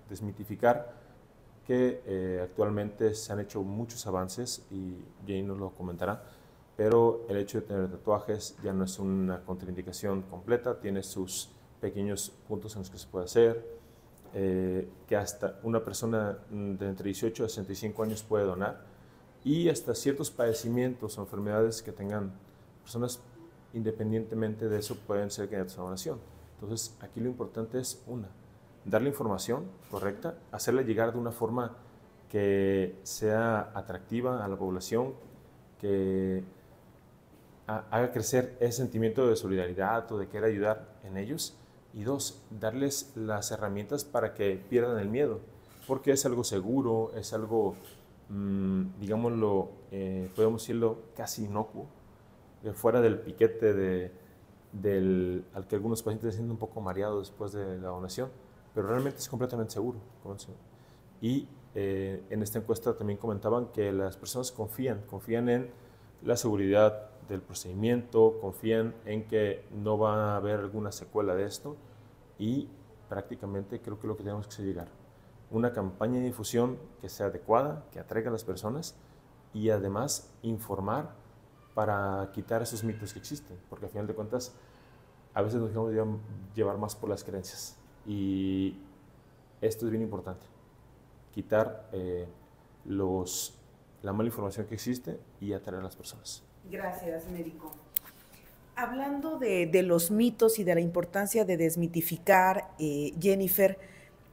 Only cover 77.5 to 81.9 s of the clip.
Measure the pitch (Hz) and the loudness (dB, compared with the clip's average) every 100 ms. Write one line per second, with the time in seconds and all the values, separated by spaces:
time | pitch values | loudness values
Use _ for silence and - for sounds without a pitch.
77.5 | 113 143 156 - - 87 110 117 113 - | 4 4 -4 -10 -14 -6 -4 -2 -4 -4
78.5 | 90 107 135 165 - - - - - - | -4 -4 -4 -8 -12 -20 -20 -20 -20 -12
79.5 | 107 107 104 98 98 143 - - - 113 | -2 2 2 2 -2 -2 -4 -8 -10 -4
80.5 | 110 - 98 98 123 151 - - - - | -4 -4 -4 -2 -2 -4 -12 -20 -20 -20
81.5 | - - - 104 | -20 -8 0 2